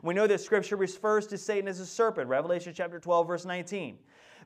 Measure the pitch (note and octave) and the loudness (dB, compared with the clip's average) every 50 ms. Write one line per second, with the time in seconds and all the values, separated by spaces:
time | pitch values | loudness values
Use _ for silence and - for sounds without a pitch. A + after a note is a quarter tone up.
0 | - E3 F3 G3 G#3+ G3+ G3+ F#3 G3 - G#3+ G3 F#3 - G#3 G3 F#3+ F3+ - - | -4 0 2 4 4 4 4 2 2 2 2 2 2 0 0 0 0 -2 -2 -2
1 | - G#3+ G#3+ G#3+ G#3 G#3+ G#3 F#3 - - G#3 G3+ G3 G3 F#3 F3+ F#3+ E3 - - | 0 2 2 2 0 -2 -8 -6 -4 -2 -2 -2 -2 -4 -6 -8 -10 -4 0 2
2 | A3+ A3 G#3+ D#3+ C3 A#2+ C3 C#3 D#3 F3 F3+ F3 F3 F3+ E3 F#3 F3+ E3+ F3 E3 | 2 2 2 0 -2 0 0 0 2 0 0 -2 -2 -6 -6 -6 -6 -6 -6 -8
3 | D#3+ F3 F3 E3+ E3 E3 F3 E3+ F3 F#3 F3+ F3+ F3 F3+ G#3 G3 E3 A#2+ - - | 0 2 4 4 4 2 -2 -4 -4 -6 -6 -6 -6 -6 -6 -6 -6 -8 -10 -14
4 | _ _ _ - - - - - - | _ _ _ -20 -20 -20 -20 -20 -16